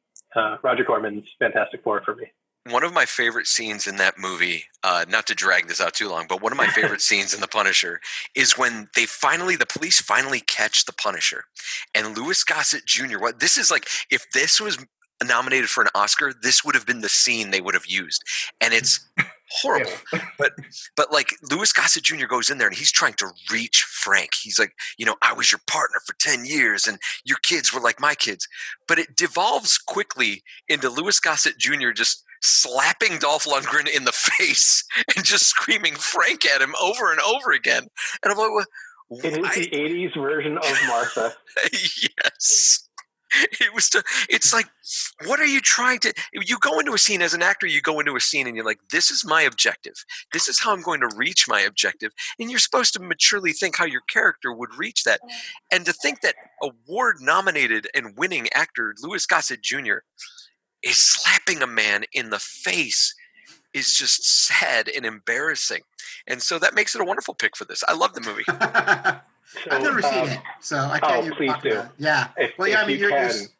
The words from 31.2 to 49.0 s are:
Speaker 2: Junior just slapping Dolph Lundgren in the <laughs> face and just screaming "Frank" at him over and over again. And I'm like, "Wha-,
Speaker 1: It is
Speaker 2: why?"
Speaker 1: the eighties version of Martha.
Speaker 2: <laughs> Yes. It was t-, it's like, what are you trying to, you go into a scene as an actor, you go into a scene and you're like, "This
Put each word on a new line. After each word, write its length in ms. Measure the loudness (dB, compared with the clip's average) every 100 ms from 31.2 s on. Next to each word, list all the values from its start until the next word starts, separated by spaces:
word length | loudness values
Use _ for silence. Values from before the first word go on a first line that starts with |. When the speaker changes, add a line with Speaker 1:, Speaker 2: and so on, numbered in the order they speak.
| 2 2 0 0
Speaker 2:
Junior 340 | -2 0 -2
just 300 | 0 0 -2 -8 -2
slapping 800 | 2 4 2 2 2 2 0 0
Dolph 240 | 0 0 0
Lundgren 420 | -2 0 0 0
in 120 | 0 0
the 60 |
<laughs> 20 |
face 720 | 2 2 4 2 4 4 4 2 -2 0 2
and 100 | 2
just 200 | 4 4
screaming 480 | 2 0 0 0 -2
"Frank" 500 | -4 0 0 2 2
at 160 | 2
him 120 | 2 0
over 300 | 0 0 0
and 80 | 2
over 300 | 2 0 0
again. 360 | 0 2 0 -2 -10 -8 -4
And 80 | -2
I'm 60 | 0
like, 140 | 0
"Wha-, 680 | 0 -4 -8 -20 -20 -20 -8
Speaker 1:
It 100 | -4
is 60 | -2
Speaker 2:
why?" 160 | -2 -2
Speaker 1:
the 180 | -2 -2
eighties 360 | -2 -2 -4 -4
version 420 | -4 -2 -2 -2
of 200 | 0 2 2
Martha. 460 | 0 -2 -2 -4 -4 -8 -4
Speaker 2:
<laughs> 100 | -2 -2 -4 -2 -4 -2
Yes. 640 | -4 0 4 4 6 2 0 -20 -20 _ 0 2 2 2
It 140 | 0 2
was 120 | 2
t-, 80 | 2 0 -2 0
it's 240 | 2 4
like, 140 | 4 0 _ -10 -8 -8 -8 -2
what 140 | 0
are 60 | 2
you 160 | 2
trying 380 | 4 2 2 2
to, 120 | 0 -2 -8
you 240 | -8 -4 0
go 220 | 0 2
into 160 | 0 2
a 20 |
scene 240 | 2 2
as 140 | 0 2
an 80 |
actor, 240 | 2 0 0
you 120 | 0
go 200 | 0 0
into 160 | 0 0
a 40 |
scene 280 | 0 -2 -4
and 80 | -4
you're 100 | -4
like, 140 | -4 -2
"This 220 | 0